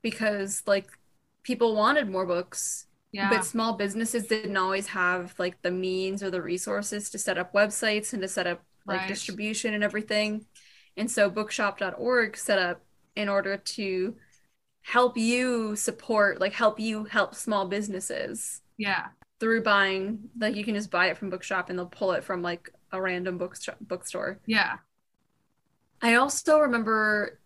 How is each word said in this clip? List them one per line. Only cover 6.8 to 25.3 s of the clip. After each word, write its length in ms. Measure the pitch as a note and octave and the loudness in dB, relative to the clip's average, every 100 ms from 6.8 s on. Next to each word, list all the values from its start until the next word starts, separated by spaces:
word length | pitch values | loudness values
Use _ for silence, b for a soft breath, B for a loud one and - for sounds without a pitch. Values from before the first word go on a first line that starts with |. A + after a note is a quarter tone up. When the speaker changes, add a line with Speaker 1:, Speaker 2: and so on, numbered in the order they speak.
| G#3 G#3 G#3 | -4 -6 -8
Speaker 1:
to 60 | G#3 | -6
set 200 | - F3 | -4 -2
up 160 | F3+ | 0
websites 580 | - G#3 - A3 G#3 G#3 | 2 2 2 0 0 -2
and 100 | A3 | -6
to 60 | F#3+ | -4
set 180 | F#3+ F3 | -2 -2
up, 200 | F3 _ _ - | -4 _ _ -4
like, 140 | F#3 | -2
Speaker 2:
Right. 80 | F#3+ | -2
Speaker 1:
distribution 680 | G3 - G3+ G#3+ A3 A#3 | -6 -6 -6 -4 -2 -2
and 80 | G#3 | 0
everything. 640 | G#3 G#3 G#3+ G#3 G#3+ G#3+ - b b b b - | 0 -2 -2 0 0 -2 -8 b b b b -6
And 120 | A3 | -2
so 200 | - G3+ | 4 4
bookshop 480 | G3+ G#3+ - G#3 G3 | 4 -4 0 -2 0
dot 180 | F#3+ - | -4 -2
org 380 | A#3 B3 A3 - | 2 4 2 -2
set 240 | - G3 | 0 2
up 240 | F3+ E3 _ _ _ - | 2 -2 _ _ _ -4
in 140 | G#3 | 0
order 260 | G3 G3 G3 | 0 0 -4
to 640 | - - G3 F#3 F#3+ A#3 b b b b _ _ | -6 -4 -2 0 -2 -4 b b b b _ _
help 340 | - A#3+ B3 A#3+ | 2 4 4 4
you 640 | A3+ B3 B3+ A#3+ A3 G#3 | 2 2 2 0 -2 -2
support, 640 | - - - G#3+ G3+ - | -4 -6 -2 4 4 4
like, 100 | F#3+ | -2
help 300 | - A3 G#3+ | 4 2 2
you 240 | A3 G#3+ G#3+ | -4 -4 -2
help 280 | A3 F#3+ | 0 0
small 320 | - - G#3 F#3+ | -2 -2 0 0
businesses 960 | G3+ G#3 F#3+ - - - A3+ - - _ - | -2 -4 -6 -6 -6 -6 -8 -10 -12 _ -6
Speaker 2:
Yeah. 360 | G3+ F#3 - _ _ _ | -2 -2 -4 _ _ _
Speaker 1:
through 240 | A3+ A3+ | 2 2
buying, 680 | A3 G3+ G3 F#3+ G3 A3 G#3+ A#3 | 6 6 6 2 -2 -6 -10 -2
like, 180 | G#3+ G#3 | -2 0
you 100 | G#3 | -2
can 100 | G#3 | -2
just 160 | G#3+ | -2
buy 140 | F3 F3+ | 2 2
it 100 | - | 2
from 120 | G3 | -6
Bookshop 400 | F#3 - F#3+ F3+ | -8 -4 -4 -2
and 100 | F3+ | -6
they'll 60 | F3+ | -6
pull 260 | - G3 | -2 0
it 140 | F3 - | 0 -2
from, 160 | F3+ | -4
like, 320 | F3 F3 - _ _ | -2 -6 -10 _ _
a 100 | F#3+ | -4
random 360 | F#3+ F3+ F3+ F3+ | -2 -2 -4 -4
bookst-, 320 | F3+ - - - | -6 -8 -12 -12
bookstore. 600 | - F#3 - - - G3 - | -8 -8 -6 -6 -6 -6 0
Speaker 2:
Yeah. 340 | A3 E3 - _ _ _ _ _ | 2 2 -2 _ _ _ _ _